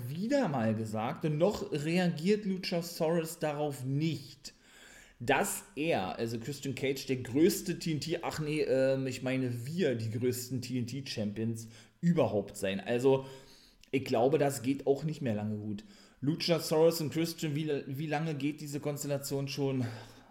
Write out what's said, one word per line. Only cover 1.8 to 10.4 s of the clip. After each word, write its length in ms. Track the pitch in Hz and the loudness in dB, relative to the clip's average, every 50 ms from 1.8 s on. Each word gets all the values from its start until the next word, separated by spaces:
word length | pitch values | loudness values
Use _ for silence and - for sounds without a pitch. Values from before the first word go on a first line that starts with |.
| 147 160 170 185 185 175 147 143 156 196 214 208 214 | 0 2 2 4 4 2 2 2 2 2 2 2 2
Luchasaurus 920 | 190 190 180 190 - 180 170 165 - - - 170 156 170 170 160 160 - - | -2 -2 -2 -2 -2 -2 -2 -2 -2 -2 0 0 2 2 2 0 -2 -4 -4
darauf 460 | 160 151 147 147 147 147 135 123 127 | -2 -2 0 0 -2 -2 -2 -4 -4
nicht, 720 | 131 135 143 156 165 147 - - - - - - - - _ _ - - - - - - - - - - - | -2 0 2 2 0 0 -2 -6 -12 -18 -16 -18 -18 -18 _ _ -20 -20 -20 -20 -20 -20 -20 -20 -20 -16 -6
dass 460 | 120 120 135 147 196 202 - - - - - | 0 2 2 4 2 0 -2 -6 -10 -10 -6
er, 420 | 135 151 165 147 110 92 90 - - | -4 0 2 2 2 0 -2 -2 -4
also 200 | 117 113 120 113 | -4 -4 -4 -4
Christian 360 | 113 147 139 - - 143 120 | -6 -8 -8 -6 -6 -6 -4
Cage, 320 | 110 143 135 135 131 - | -2 -2 -2 -2 -2 -2
der 100 | - 131 | -2 -2
größte 640 | 127 110 - 113 143 165 202 196 - - 185 165 - | -2 -2 0 4 6 6 6 6 4 -2 -4 -4 -2
T 140 | - 175 | -2 -2
N 80 | 156 139 | -2 -2
T, 180 | - 160 170 - | -2 -4 -4 -4
ach 160 | - 131 - - | -4 -4 -4 -4
nee, 220 | 151 147 151 156 | -4 -2 0 0
ähm, 460 | - - 127 131 131 135 135 135 131 | 2 2 4 4 4 4 2 2 0
ich 160 | 131 120 110 | -4 -4 -4
meine, 440 | 135 127 131 131 131 123 120 117 117 | -2 -2 0 0 0 0 -2 -4 -6
wir 280 | 135 165 175 185 139 123 | -6 -2 0 2 2 2
die 160 | 113 110 107 | 0 -2 -2
größten 500 | 101 117 123 127 117 120 | -2 0 0 0 0 -2